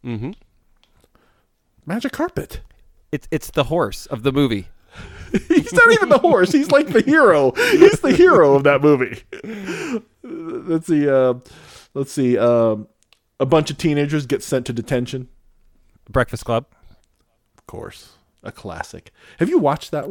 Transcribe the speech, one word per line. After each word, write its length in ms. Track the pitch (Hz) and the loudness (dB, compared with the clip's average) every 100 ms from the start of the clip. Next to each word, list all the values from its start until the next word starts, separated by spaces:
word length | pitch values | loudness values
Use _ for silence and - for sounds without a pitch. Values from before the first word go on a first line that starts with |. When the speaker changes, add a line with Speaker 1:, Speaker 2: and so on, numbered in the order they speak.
| 127 | -10
Speaker 1:
Mm-hmm. 260 | 113 127 208 _ _ _ _ _ _ _ _ _ _ _ _ _ _ - | -8 -8 -12 _ _ _ _ _ _ _ _ _ _ _ _ _ _ -8
Speaker 2:
Magic 260 | 208 262 | -6 -6
carpet. 480 | - 349 - - - - _ _ _ _ | -6 -6 -6 -10 -14 -16 _ _ _ _
Speaker 1:
It's, 160 | 143 - | -10 -6
it's 220 | 156 - | -8 -6
the 140 | - 117 | -4 -2
horse 400 | 165 113 - - | -2 -4 -6 -12
of 180 | 127 | -6
the 80 | 127 | -4
movie. 360 | 135 135 104 90 - _ - | 0 -2 -2 -8 -20 _ -20
Speaker 2:
<laughs> 440 | - - - 196 - | -20 -20 -8 -6 0
He's 260 | 339 - | 0 2
not 180 | - 466 | 4 6
even 180 | 453 392 | 4 4
the 100 | 277 | 4
horse. 320 | 339 240 185 | 4 4 4
He's, 200 | 285 294 | 2 2
like, 160 | 285 302 | 2 2
the 120 | 226 | 0
hero. 500 | 262 311 240 156 131 | 2 4 6 4 2
He's 480 | - 480 370 392 440 | 0 0 2 2 0
the 100 | 285 247 | 0 4
hero 380 | 359 254 147 | 6 6 4
of 100 | 139 | 4
that 180 | 147 139 | 2 2
movie. 420 | 147 139 120 - - - - 214 190 - 311 226 - _ | 2 2 0 -8 -16 -18 -14 -14 -12 -10 -8 -10 -10 _
Let's 600 | 247 165 165 123 - 165 160 | -18 -14 -12 -12 -4 -4 0
see. 220 | 156 147 | 0 2
Uh, 240 | 135 127 123 - - - - _ 135 | 2 2 -2 -8 -20 -20 -20 _ -8
let's 160 | 135 | -6
see. 260 | - 127 117 | -2 0 2
Um, 500 | 120 120 113 107 107 _ _ _ _ _ | 4 4 2 0 -6 _ _ _ _ _
a 60 | 131 | 0
bunch 240 | 160 147 | 2 0
of 60 | 147 | -4
teenagers 460 | 165 143 143 151 127 | -2 0 -2 -4 -4
get 160 | 143 | -6
sent 240 | - 131 127 | -2 -4 -4
to 60 | |
detention. 540 | 120 113 127 123 131 123 _ _ _ _ _ _ _ - | -8 -4 -4 -4 -10 -14 _ _ _ _ _ _ _ -6
Speaker 1:
Breakfast 360 | 127 123 120 - | -4 -2 -6 -4
Club. 220 | 117 135 _ - - _ _ _ _ _ _ | -4 -4 _ -20 -20 _ _ _ _ _ _
Speaker 2:
Of 80 | - | -20
course. 460 | - 98 - - _ _ _ | -16 -16 -18 -20 _ _ _
A 80 | - | -20
classic. 600 | - 98 82 - - - _ - - | -16 -14 -12 -12 -12 -20 _ -20 -4
Have 100 | 185 | 0
you 80 | 339 | 2
watched 320 | 143 151 - | 2 -2 -6
that 140 | 151 - | -8 -8